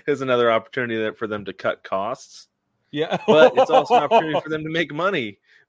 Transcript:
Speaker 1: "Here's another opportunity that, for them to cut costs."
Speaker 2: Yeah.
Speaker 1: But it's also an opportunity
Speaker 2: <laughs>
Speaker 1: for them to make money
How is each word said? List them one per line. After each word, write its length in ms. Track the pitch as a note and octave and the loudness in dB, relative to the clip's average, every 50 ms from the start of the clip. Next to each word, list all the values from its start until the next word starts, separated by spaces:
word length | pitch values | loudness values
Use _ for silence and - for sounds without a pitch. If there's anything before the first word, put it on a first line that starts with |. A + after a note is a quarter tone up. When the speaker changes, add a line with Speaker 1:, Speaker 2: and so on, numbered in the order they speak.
| - | -4
Speaker 1:
"Here's 160 | D3+ C#3+ B2 | -4 -4 -2
another 300 | C3+ C3 B2 A#2+ A#2+ A#2 | -2 0 0 2 2 2
opportunity 500 | A2+ A2 G#2+ _ - C3+ B2 A#2 A2+ A2 | 2 0 -2 _ -8 -6 -6 -4 -4 -4
that, 160 | A2 G#2+ G#2+ | -4 -6 -6
for 100 | - A#2 | -8 -8
them 180 | G#2 G#2+ G#2 G2+ | -8 -8 -8 -10
to 80 | G2 F#2 | -12 -12
cut 300 | - - A2+ - - - | -8 -6 -6 -6 -6 -8
costs." 640 | - G2 F#2+ G2 A2+ C3 - - - - - - _ _ _ _ _ _ _ _ _ | -8 -6 -6 -6 -6 -8 -12 -14 -20 -20 -20 -20 _ _ _ _ _ _ _ _ _
Speaker 2:
Yeah. 260 | - D3 D#3 - - E3+ - | -8 -6 -6 -4 -4 -4 2
Speaker 1:
But 280 | - D3+ D#3 G3+ B3+ - | 4 6 6 6 6 6
it's 120 | B3 C4 - | 4 2 4
also 260 | D#3 - D3 - B3 | 4 2 2 4 2
an 80 | A#3+ D3 | 2 2
opportunity 360 | C#3 A3+ A3+ E3 D#3 D3+ F3+ | 4 2 2 2 2 -2 -4
Speaker 2:
<laughs> 40 | - | -4
Speaker 1:
for 60 | D3+ | -6
them 140 | D#3 D#3 D#3 | -8 -8 -6
to 60 | D#3+ | -6
make 240 | D#3+ E3 E3+ C#3 D3 | -4 -4 -4 -4 -4
money 460 | D3+ F3+ G3+ G3 D3+ A2+ G#2 G2 _ _ _ _ _ _ | -4 -2 -2 -2 -2 -6 -6 -10 _ _ _ _ _ _